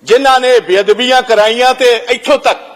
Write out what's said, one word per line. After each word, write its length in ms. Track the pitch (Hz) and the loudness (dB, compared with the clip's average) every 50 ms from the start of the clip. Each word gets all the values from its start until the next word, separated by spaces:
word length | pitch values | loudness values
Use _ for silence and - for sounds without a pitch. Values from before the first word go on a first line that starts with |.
ਜਿਨ੍ਹਾਂ 380 | _ 139 214 254 277 269 262 254 | _ 0 0 2 2 2 0 2
ਨੇ 200 | 254 254 254 233 | 2 2 0 0
ਬੇਅਦਬੀਆਂ 640 | 196 165 185 196 208 196 208 202 247 247 254 254 | 0 0 -2 -2 0 0 0 -2 0 0 0 0
ਕਰਾਈਆਂ 520 | 247 247 226 208 208 220 226 240 247 254 262 | 0 0 0 2 2 0 0 0 0 0 0
ਤੇ 160 | 262 262 247 240 226 - - | 2 0 0 0 0 -2 -6
ਇੱਥੋਂ 280 | 254 240 - - 294 - | -6 -6 -2 -2 -2 0
ਤੱਕ 200 | - 247 196 - - - - | 0 -2 -4 -4 -10 -20 -20